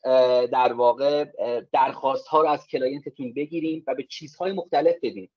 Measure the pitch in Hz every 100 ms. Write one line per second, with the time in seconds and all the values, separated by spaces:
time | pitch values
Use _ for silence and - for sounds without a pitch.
0 | 127 131 127 123 123 127 127 120 120 120
1 | 139 147 143 - 113 120 - 135 131 -
2 | 135 131 - 156 156 147 - 135 131 143
3 | 143 - 123 123 147 165 160 160 160 131
4 | 131 - 151 _ 180 190 170 143 160 170
5 | 123 98 92